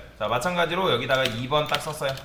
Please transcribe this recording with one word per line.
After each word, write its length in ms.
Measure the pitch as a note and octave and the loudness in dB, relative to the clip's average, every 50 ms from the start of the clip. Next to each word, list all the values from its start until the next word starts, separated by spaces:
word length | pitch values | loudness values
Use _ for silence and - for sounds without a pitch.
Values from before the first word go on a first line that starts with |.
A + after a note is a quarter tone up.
| - - - - | -12 -14 -6 -4
자, 100 | G#2 G#2 | 0 0
마찬가지로 600 | A#2 B2+ - F3+ F3+ F3 E3+ D#3 E3+ F#3 F#3+ E3+ | 2 2 2 2 2 2 2 2 2 2 2 2
여기다가 320 | B2 A#2 C3+ C3 C3+ C3 C3 | 2 2 2 2 2 2 2
이 240 | A2 A2 A#2 B2+ B2+ | 0 -2 -6 -2 0
번 180 | D3 D3+ C#3+ | 0 0 0
딱 140 | - D3 D3 | 0 -2 -2
썼어요. 300 | - D#3+ D3 - D3 C3+ C3+ - | -2 -4 -6 -4 -4 -4 -4 -6